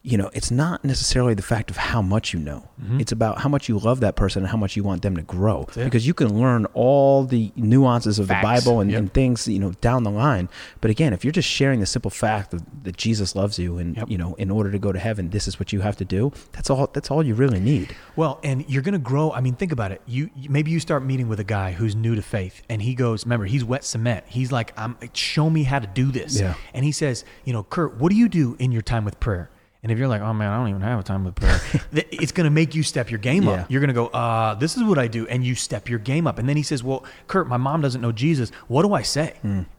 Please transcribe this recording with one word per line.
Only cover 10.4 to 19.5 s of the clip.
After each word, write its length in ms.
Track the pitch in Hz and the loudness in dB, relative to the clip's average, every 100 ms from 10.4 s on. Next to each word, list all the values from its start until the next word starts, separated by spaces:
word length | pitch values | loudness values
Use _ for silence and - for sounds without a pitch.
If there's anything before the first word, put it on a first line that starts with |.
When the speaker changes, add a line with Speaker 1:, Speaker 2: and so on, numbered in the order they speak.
| 90 - - - | -2 -8 -18 -2
Speaker 1:
But 100 | 113 | 0
again, 220 | 107 156 | 2 2
if 100 | 92 | 2
you're 80 | 127 | 0
just 160 | 165 - | 0 0
sharing 320 | - 139 127 | 2 2 2
the 60 | 95 | 0
simple 260 | 123 - | -2 -4
fact 420 | - 110 107 98 | -2 -2 0 -4
of, 80 | 87 80 - | -8 -10 -12
that 140 | 92 90 | -12 -4
Jesus 360 | 113 110 90 | 0 0 0
loves 240 | 95 101 101 | 0 -2 -2
you 200 | 87 85 | -4 -2
and, 180 | 85 95 | -4 -4
Speaker 2:
Yep. 140 | - | -4
Speaker 1:
you 80 | 92 | -4
know, 160 | 85 | -4
in 180 | - 95 | -4 -2
order 180 | 107 101 | 0 0
to 40 | 101 | 0
go 140 | 101 | -2
to 80 | 92 | -2
heaven, 300 | 110 107 85 | -4 -4 -4
this 180 | 101 101 | -4 -4
is 100 | - | -6
what 140 | 98 | -4
you 80 | 101 | -2
have 160 | 101 104 | -2 -4
to 80 | |
do, 300 | 92 95 135 - - | -4 -2 -2 -4 -18
that's 180 | - - | -10 -2
all, 200 | 135 139 | 0 0
that's 180 | 147 - | -4 -2
all 140 | 139 | 0
you 100 | 151 | 0
really 280 | 107 135 98 | 2 2 2
need. 340 | 104 135 - - - - | 2 0 -2 -12 -10 -2
Speaker 2:
Well, 240 | 160 135 | -2 -2
and 220 | 147 131 147 | -4 -4 -2
you're 120 | 135 | -2
gonna 160 | 143 196 | -2 -4
grow. 320 | 123 135 156 | -2 0 0
I 80 | 123 | 0
mean, 140 | 127 | -2